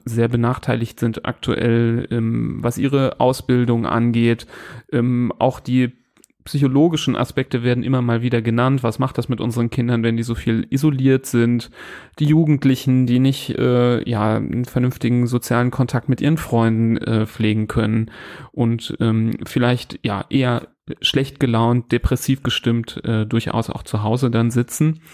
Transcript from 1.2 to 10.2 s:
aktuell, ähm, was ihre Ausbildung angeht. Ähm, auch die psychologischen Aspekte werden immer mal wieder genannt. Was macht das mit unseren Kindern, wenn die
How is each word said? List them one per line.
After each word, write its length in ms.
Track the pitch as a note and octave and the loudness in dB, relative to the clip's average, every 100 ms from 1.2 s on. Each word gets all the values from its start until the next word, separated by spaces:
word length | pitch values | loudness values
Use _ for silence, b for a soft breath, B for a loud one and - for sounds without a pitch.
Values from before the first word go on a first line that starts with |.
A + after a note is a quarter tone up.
aktuell, 840 | - - - - A#2+ A#2 A#2 A#2 - | -8 -6 -4 0 2 2 2 0 -2
ähm, 480 | A#2+ A2+ A#2 A2+ - | -2 -2 -2 -4 -4
was 160 | A#2+ - | -4 -2
ihre 440 | C3+ C#3 C3 - | 0 2 0 2
Ausbildung 640 | B2 C3 - B2 A#2+ A#2 G#2+ | 0 0 0 2 2 0 0
angeht. 600 | A#2 A#2+ A#2 A#2 A#2 - B B A#2 - | 0 2 2 2 0 -4 B B -20 -4
Ähm, 420 | C3+ B2 B2 A#2+ - | -2 0 0 -2 0
auch 220 | B2+ - | -2 -2
die 320 | - B2+ B2 - _ _ _ _ | -2 0 0 -4 _ _ _ _
psychologischen 720 | - C#3+ C#3 C3+ E3 D#3 - - | -6 0 2 4 4 2 -2 -2
Aspekte 460 | - - - B2 | -2 -4 -2 -2
werden 200 | A#2+ B2 | 0 0
immer 200 | - C3 | 0 0
mal 180 | A#2+ A#2 | 0 0
wieder 220 | A#2+ A#2 | 0 0
genannt. 400 | A2+ A#2 C3 C#3 | 0 2 2 2
Was 160 | A#2+ - | 0 -2
macht 180 | C3 - | -2 -2
das 140 | A#2 | -4
mit 100 | A#2 | -4
unseren 300 | A#2 A#2 A#2 | -2 -2 -2
Kindern, 320 | - A#2+ A#2+ | -2 0 0
wenn 160 | A2+ | 0
die 40 | A2+ | -2